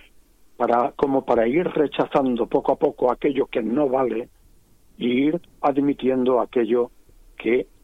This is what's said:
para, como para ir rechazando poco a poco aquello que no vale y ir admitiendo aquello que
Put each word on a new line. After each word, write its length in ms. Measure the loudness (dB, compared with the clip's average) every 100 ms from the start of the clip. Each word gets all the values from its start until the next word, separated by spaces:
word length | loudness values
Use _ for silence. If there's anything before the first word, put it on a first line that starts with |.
| -20 -20 _ _ -16 -4
para, 380 | 0 2 0
como 320 | -2 0 0 2
para 220 | 2 2
ir 200 | 0 0
rechazando 800 | 0 -2 -2 -2 0 0 0 0
poco 240 | 0 0
a 80 | 0
poco 320 | 0 0 0
aquello 360 | 0 0 0 -2
que 140 | -4
no 280 | -2 0 0
vale 400 | 0 0 -4 -8 _ -20 _ _ _ _ -6
y 120 | -2 0 0
ir 140 | -2 -8 -4
admitiendo 800 | -2 0 0 0 -2 0 2 0
aquello 520 | 0 -2 0 0 -2 -8 -20 -20 -20 -8
que 320 | -2 -2 -2 -12